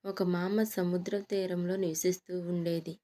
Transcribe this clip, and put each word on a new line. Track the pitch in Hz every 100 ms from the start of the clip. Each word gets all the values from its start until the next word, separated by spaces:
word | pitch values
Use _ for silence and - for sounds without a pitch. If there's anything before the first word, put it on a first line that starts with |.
ఒక | 196 185
మామ | 180 175 185 208
సముద్ర | 220 202 180 180 180 202
తీరంలో | 196 196 185 180 175
నివసిస్తూ | 190 180 156 180 185 - 180
ఉండేది. | 175 175 170 170 160 175